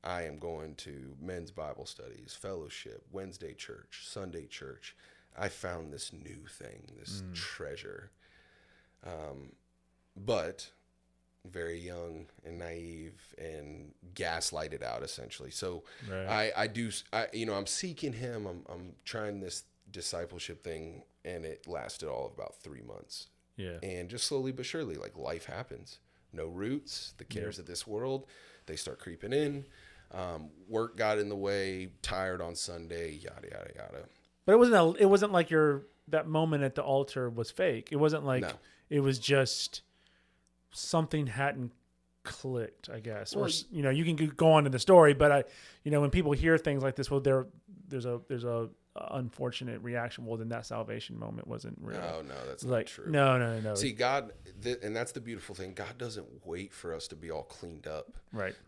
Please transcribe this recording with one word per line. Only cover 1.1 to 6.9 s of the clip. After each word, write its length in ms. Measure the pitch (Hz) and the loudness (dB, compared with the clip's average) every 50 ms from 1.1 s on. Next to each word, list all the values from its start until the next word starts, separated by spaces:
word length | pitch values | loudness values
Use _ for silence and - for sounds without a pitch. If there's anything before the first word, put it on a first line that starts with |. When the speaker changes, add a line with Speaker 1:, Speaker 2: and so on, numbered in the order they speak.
| 69 67 | -16 -14
Speaker 1:
men's 300 | 73 90 92 87 85 73 | -10 -10 -8 -8 -10 -12
Bible 360 | - - 78 76 64 - 67 | -12 -10 -10 -10 -8 -10 -12
studies, 500 | - - - - - - - - - - - | -14 -14 -16 -16 -18 -18 -18 -18 -18 -18 -14
fellowship, 680 | - 95 95 87 78 71 - - - - 55 - _ - | -10 -10 -8 -8 -10 -10 -12 -14 -14 -14 -16 -18 _ -14
Wednesday 440 | - 98 95 95 95 98 90 78 - | -12 -10 -10 -10 -12 -12 -14 -14 -12
church, 480 | - - - - 92 - _ - - - | -14 -14 -16 -16 -18 -18 _ -20 -18 -16
Sunday 400 | - - 104 98 92 82 85 73 | -12 -10 -10 -10 -8 -10 -10 -12
church. 480 | - - - 71 67 67 - - - - _ - - - _ _ _ _ - | -12 -14 -14 -14 -14 -16 -14 -16 -20 -20 _ -20 -20 -20 _ _ _ _ -6
I 100 | 92 98 | -6 -6
found 440 | - - - 92 87 85 82 76 71 | -6 -6 -8 -6 -6 -6 -8 -10 -10
this 200 | - - - - | -10 -10 -12 -12
new 320 | - - - - - - - | -14 -16 -16 -16 -16 -16 -18
thing, 440 | - - - 55 52 - - - | -18 -16 -16 -16 -16 -16 -20 -20